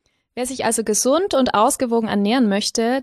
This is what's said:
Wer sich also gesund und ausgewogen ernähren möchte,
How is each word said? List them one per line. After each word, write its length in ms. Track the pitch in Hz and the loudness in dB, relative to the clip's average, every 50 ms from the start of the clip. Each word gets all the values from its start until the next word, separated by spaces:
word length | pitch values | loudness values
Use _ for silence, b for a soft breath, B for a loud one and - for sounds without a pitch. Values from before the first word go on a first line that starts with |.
| _ _ _ _ _ _ - | _ _ _ _ _ _ -8
Wer 100 | 233 254 | -8 -6
sich 180 | 254 269 247 - | -6 -6 -4 -2
also 200 | 220 233 - 214 | -2 -2 -2 -2
gesund 500 | 220 208 196 - 247 277 330 381 403 - | -2 -2 0 2 2 2 2 0 0 2
und 200 | 277 262 254 - | 0 0 2 2
ausgewogen 540 | 202 214 254 - - 269 233 233 233 220 202 | 2 2 2 2 0 -2 0 0 0 0 0
ernähren 400 | 202 202 202 202 233 269 247 208 | 0 0 0 2 2 2 2 2
möchte, 540 | 196 202 202 - - - 226 233 254 269 | 2 0 -2 -2 -2 -2 0 0 0 -2